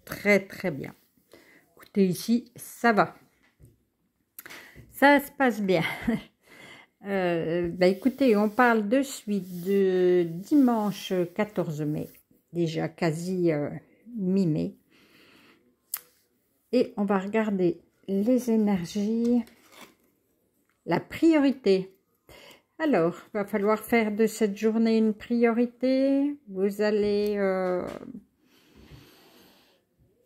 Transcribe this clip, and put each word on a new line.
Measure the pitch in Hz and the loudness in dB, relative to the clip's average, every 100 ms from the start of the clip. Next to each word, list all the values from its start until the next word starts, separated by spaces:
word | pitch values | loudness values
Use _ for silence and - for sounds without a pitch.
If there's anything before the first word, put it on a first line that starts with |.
| - | -16
très | - 202 202 | -4 2 2
très | 196 - 185 | 2 -6 -8
bien. | 139 - - _ _ _ - _ _ _ _ | -6 -10 -16 _ _ _ -20 _ _ _ _
Écoutez, | - 208 190 | -6 0 0
ici, | 170 - 233 - - | 0 -2 -2 -2 -16
ça | - - 233 | -20 -2 2
va. | 202 165 - _ _ _ _ - _ _ _ _ _ _ - - - - - - | 2 0 -4 _ _ _ _ -20 _ _ _ _ _ _ -20 -20 -20 -20 -20 -20
Ça | - 277 285 | 2 6 6
se | 277 | 2
passe | - 262 214 | -2 -2 0
bien. | 190 175 160 - - | 0 0 0 -4 -4
<laughs> | 226 - _ _ - - - _ _ 202 | -4 -6 _ _ -20 -20 -20 _ _ -6
Euh, | 196 180 170 160 175 175 | -2 0 -2 -2 -2 -4
bah | 180 180 | 2 2
écoutez, | 196 262 247 269 208 | 4 0 2 4 4
on | 214 | 2
parle | 208 247 226 202 | 4 4 4 2
de | 262 | 0
suite | 269 - - 202 180 175 | 0 -6 -6 -6 -6 -8
de | 180 196 190 185 180 180 170 | -2 2 2 4 4 4 2
dimanche | 170 202 302 254 226 208 202 - 185 175 - | -4 2 4 4 2 -2 -4 -4 -4 -2 -4
quatorze | 202 196 170 151 | -4 -4 -4 -4
mai, | 151 156 160 - _ _ _ | -4 -4 -8 -14 _ _ _
déjà | 170 165 156 160 | -4 -2 -2 -6
quasi, | - 170 156 175 185 170 | -2 -2 -2 -4 -2 0
euh, | 151 143 151 - _ 226 240 | 0 -4 -8 -16 _ -16 -6
mi-mai. | 185 190 175 156 87 - _ _ _ _ _ _ _ _ _ _ _ - - _ _ _ _ _ _ | -2 0 2 0 -4 -8 _ _ _ _ _ _ _ _ _ _ _ -14 -14 _ _ _ _ _ _
Et | 247 - - | 0 0 -2
on | 202 | -2
va | 196 | -2
regarder | 196 220 214 196 175 - _ _ - | 0 -2 -2 0 -2 -2 _ _ -6
les | 196 214 254 247 | -2 0 0 2
énergies, | 226 208 190 170 208 202 226 233 240 233 _ _ - - _ _ _ _ _ _ _ _ _ - | 0 2 0 -4 -6 -4 -2 0 0 -2 _ _ -20 -20 _ _ _ _ _ _ _ _ _ -4
la | 170 | -4
priorité. | - - 320 311 277 - 196 190 185 _ _ _ _ - - - _ - | -4 0 2 4 2 0 0 0 -2 _ _ _ _ -20 -20 -20 _ -4
Alors, | 320 208 165 - - | 0 2 0 -2 -8
va | 208 202 | -8 -4
falloir | 214 202 214 | -2 0 -2
faire | - 233 214 | 0 0 0
de | 208 220 | 0 0
cette | - 214 202 | 0 -2 0
journée | 220 220 226 226 | 0 2 2 2
une | 220 | 2
priorité. | 214 - 240 233 226 240 - 254 262 269 277 285 285 208 | -2 -4 0 2 2 -2 -2 0 2 2 2 0 -4 -10
Vous | 190 202 202 | -4 -2 0
allez, | 214 214 208 208 208 208 | 0 0 0 0 -2 -2
euh, | 196 190 185 180 180 - - - - _ _ _ _ - - - - _ _ - _ _ _ _ _ _ _ _ | -2 0 -2 -2 -4 -10 -14 -18 -20 _ _ _ _ -20 -20 -20 -20 _ _ -20 _ _ _ _ _ _ _ _